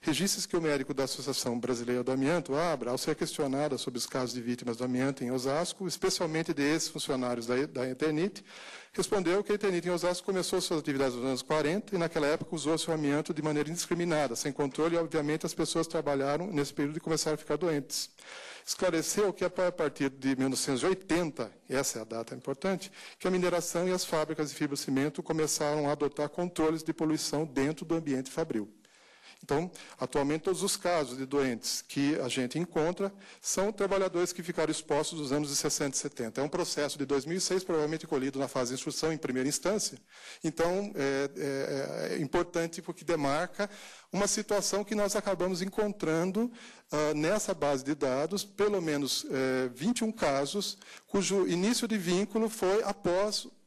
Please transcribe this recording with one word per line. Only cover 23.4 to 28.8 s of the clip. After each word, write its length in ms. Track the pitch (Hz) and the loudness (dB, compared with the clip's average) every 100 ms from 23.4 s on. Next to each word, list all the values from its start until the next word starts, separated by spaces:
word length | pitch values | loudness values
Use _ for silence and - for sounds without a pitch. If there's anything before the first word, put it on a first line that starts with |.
| 180 175 165 170 185 | 4 2 0 0 2
e 60 | |
as 120 | 180 | 0
fábricas 460 | - 160 156 156 151 | 0 0 0 -2 -4
de 60 | - | -2
fibrocimento 680 | 147 143 - 135 143 - | -2 -2 0 2 2 -2
começaram 680 | - 160 151 - 147 151 143 | -2 0 0 2 0 2 0
a 40 | |
adotar 380 | 147 143 - 147 | 2 0 0 -4
controles 520 | - 180 175 160 160 | -2 -4 2 2 2
de 100 | 160 | -2
poluição 520 | 156 160 156 - 147 | 0 2 2 0 -2
dentro 400 | 156 131 135 160 | -2 0 0 0
do 100 | 170 | -2
ambiente 360 | 165 147 131 131 | -2 0 -2 -2
fabril. 420 | - 160 117 101 - | -4 -2 -2 -4 -12